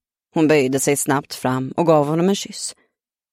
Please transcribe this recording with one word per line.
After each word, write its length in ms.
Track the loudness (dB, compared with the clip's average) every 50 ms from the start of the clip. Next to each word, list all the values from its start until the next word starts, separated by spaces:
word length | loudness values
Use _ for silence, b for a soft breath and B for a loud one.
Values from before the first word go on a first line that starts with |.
| _ _ _ _ _ _ -2
Hon 140 | 0 2 4
böjde 320 | 4 4 2 2 0 0
sig 160 | 0 0 -2
snabbt 380 | 0 0 0 -2 -2 -2 -6 -8
fram 380 | -6 -4 -2 -2 -2 -4 -4 -4
och 100 | -2 2
gav 200 | 2 4 4 2
honom 220 | 2 0 0 2 0
en 60 | 0
kyss. 400 | -2 -4 -10 -12 -12 -12 -12 -14 _ _ _ _ _ _ _ _ _ _ _